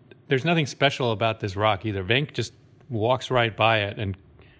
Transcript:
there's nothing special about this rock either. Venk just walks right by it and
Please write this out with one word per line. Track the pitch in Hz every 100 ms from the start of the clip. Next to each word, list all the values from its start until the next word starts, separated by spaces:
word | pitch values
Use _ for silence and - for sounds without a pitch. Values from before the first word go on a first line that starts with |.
| - - -
there's | 135 156
nothing | 170 143
special | - 139 - 123
about | 107 113 110
this | 107 98
rock | 107 101 110
either. | 98
Venk | 92 123 147
just | - 113 - - - -
walks | 117 110 123 -
right | 127 113 101
by | 110 110
it | 101 -
and | 101 92 - - - -